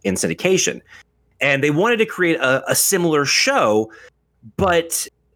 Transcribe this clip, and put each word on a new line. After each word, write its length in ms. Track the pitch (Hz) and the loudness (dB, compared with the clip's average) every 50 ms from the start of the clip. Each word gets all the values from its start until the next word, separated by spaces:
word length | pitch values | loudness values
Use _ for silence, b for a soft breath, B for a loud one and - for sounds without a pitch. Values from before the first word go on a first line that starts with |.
| - | -4
in 100 | 98 92 | -4 -2
syndication. 680 | - - 95 80 - - 180 190 175 - - 67 60 - B B B B _ _ _ _ _ _ - | -2 -2 -4 -4 -2 -2 0 0 0 0 -2 -4 -6 -12 B B B B _ _ _ _ _ _ -4
And 220 | - 139 143 139 135 | -2 0 0 2 0
they 80 | 147 | 0
wanted 260 | 147 147 190 233 240 214 | 0 2 2 2 2 0
to 80 | 220 | 0
create 340 | 220 - - 180 170 160 - | -2 -2 -2 0 0 0 0
a, 240 | 131 127 131 135 131 - | 2 0 0 0 0 -2
a 40 | - | -2
similar 500 | - - - - 185 175 170 156 147 143 | 0 0 0 0 0 2 2 2 2 0
show, 640 | 135 - - - 262 277 262 165 113 107 107 110 110 B B B B B _ _ _ _ _ - 113 - | 0 0 0 0 0 0 2 2 2 2 2 0 -2 B B B B B _ _ _ _ _ -20 -14 -6
but 520 | - 196 190 175 170 165 165 - - - - _ _ _ _ _ | -2 0 2 2 0 0 -2 -4 -8 -8 -10 _ _ _ _ _